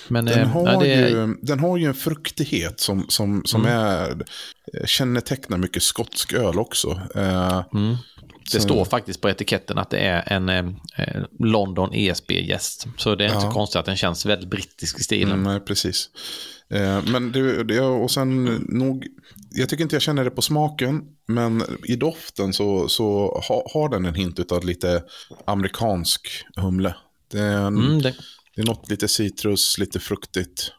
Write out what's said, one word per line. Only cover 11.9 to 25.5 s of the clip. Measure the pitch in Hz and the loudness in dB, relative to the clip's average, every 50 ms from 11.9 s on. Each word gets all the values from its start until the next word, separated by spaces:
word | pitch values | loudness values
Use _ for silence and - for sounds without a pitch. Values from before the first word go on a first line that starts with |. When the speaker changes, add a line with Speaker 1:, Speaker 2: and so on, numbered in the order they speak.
| - | 2
Speaker 1:
E | 110 104 92 | 2 2 2
S | 85 - - | 0 -2 -4
B-gäst. | - 92 90 87 90 95 92 - - - - - 113 - | -2 -2 -2 0 -2 -2 -2 -4 -6 -8 -8 -12 -12 -8
Så | - - 110 104 | -2 0 0 2
det | 95 104 | 2 2
är | 107 107 | 2 2
inte | 104 98 | 2 0
Speaker 2:
Ja. | 104 | 0
Speaker 1:
konstigt | 110 107 104 - - | 0 0 -2 0 0
att | 87 80 | -2 -2
den | 98 95 | -2 -2
känns | 95 - 90 85 - - | 0 0 0 0 0 0
väldigt | 101 104 90 95 90 | 0 0 0 -2 -6
brittisk | 98 98 95 - _ - - - - - | -6 -6 -6 -8 _ -8 -8 -8 -6 -4
i | |
stilen. | - - 107 101 98 101 | -4 -2 0 0 2 2
Speaker 2:
Mm, | 98 95 | 2 2
nej, | 98 98 98 101 | 2 0 0 -2
precis. | 101 - 101 - - 95 - - - - - - - - - - - - - - _ - - | -2 -4 -4 -2 -2 -2 -2 -4 -6 -6 -12 -16 -14 -14 -12 -12 -14 -16 -18 -20 _ -4 -2
Eh, | 101 98 95 98 101 85 | 0 0 2 0 0 0
men | - 123 127 123 120 | 0 0 0 0 0
det, | 123 135 131 131 113 - 113 | 0 0 2 2 2 0 0
det, | 110 107 120 | 0 2 2
och | 135 131 131 117 117 127 | 2 2 2 2 0 0
sen | - 139 135 131 131 131 127 123 113 113 - - | 0 0 0 2 2 2 2 2 0 -2 -2 -2
nog, | - 120 131 135 131 131 - - - - _ - - - - - | 0 0 0 0 0 -2 -6 -12 -16 -20 _ -20 -20 -20 -18 -10
jag | - - 131 131 | -4 -2 -2 -2
tycker | 160 147 | 0 -2
inte | 165 147 156 | -2 0 0
jag | 139 | 0
känner | - 160 147 139 127 | 0 2 2 2 0
det | 123 | 0
på | 127 - | 0 -2
smaken, | - - 151 151 151 147 147 - 127 127 147 156 151 - - _ _ - | -2 0 2 2 0 0 0 -2 -2 0 0 -2 -4 -8 -20 _ _ -2
men | 113 117 117 117 113 113 95 - - - - | 0 0 2 2 2 0 -2 -2 -6 -8 -4
i | - 123 | -2 -2
doften | 117 139 165 160 - - - - - 101 95 | 0 0 -2 -2 -4 -16 -12 -4 -2 -2 0
så, | 95 - 104 101 98 92 76 - | 0 0 0 2 2 2 2 0
så | - - 113 104 101 101 101 92 - - 90 - | 0 2 2 2 2 2 2 0 0 -2 -2 0
ha, | 107 117 - - - | 0 0 0 -2 -2
har | 156 151 147 | 0 0 0
den | 120 95 90 | 0 0 0
en | 90 80 | 0 0
hint | 98 95 90 80 - | 0 -2 -2 -2 -4
utav | 87 - 90 87 87 | -2 0 0 0 0
lite | 90 87 - - 87 87 85 85 - - - - - - - - | -2 -4 -2 0 0 0 0 -2 -4 -18 -20 -20 -20 -18 -10 -4
amerikansk | - | -2